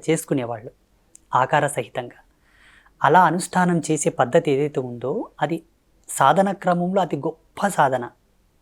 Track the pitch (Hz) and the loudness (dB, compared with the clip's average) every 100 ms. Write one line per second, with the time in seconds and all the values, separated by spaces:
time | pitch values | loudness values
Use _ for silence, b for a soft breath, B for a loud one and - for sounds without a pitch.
0 | - 160 - 143 117 113 123 - _ _ | 0 -2 -2 -4 -4 -10 -14 -20 _ _
1 | _ _ _ 127 131 151 147 139 113 131 | _ _ _ 0 2 2 0 -4 -8 -10
2 | 120 - _ b b b b b b _ | -12 -16 _ b b b b b b _
3 | 139 175 170 180 - 185 180 170 151 151 | 4 6 4 2 -2 0 2 0 0 -2
4 | 165 - 123 165 160 135 147 147 127 120 | -2 0 2 2 2 0 0 -4 -6 -6
5 | 127 208 - - 151 165 - _ _ _ | -6 -6 -8 -6 -4 -4 -10 _ _ _
6 | - - 139 170 196 190 180 175 180 190 | -14 2 4 4 2 -2 -2 -2 0 -2
7 | 170 147 156 - _ - 202 - 139 127 | -2 -4 -6 -10 _ -6 -2 2 2 0
8 | 120 - _ _ _ _ | -6 -14 _ _ _ _